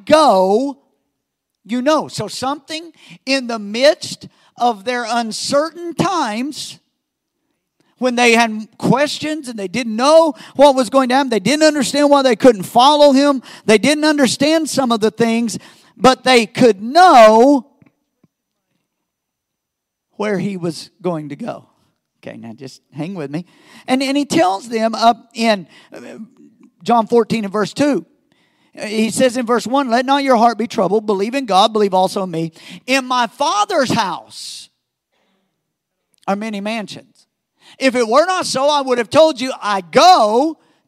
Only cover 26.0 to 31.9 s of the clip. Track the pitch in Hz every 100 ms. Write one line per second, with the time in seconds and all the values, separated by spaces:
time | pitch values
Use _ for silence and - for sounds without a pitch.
26 | - - 220 _ - _ _ _ 170 233
27 | 214 233 220 226 202 202 190 - 294 208
28 | - _ _ _ _ _ _ - 165 214
29 | 220 - 262 240 233 240 208 269 262 233
30 | 262 277 277 240 240 214 226 - 180 214
31 | 214 190 208 277 247 185 220 214 202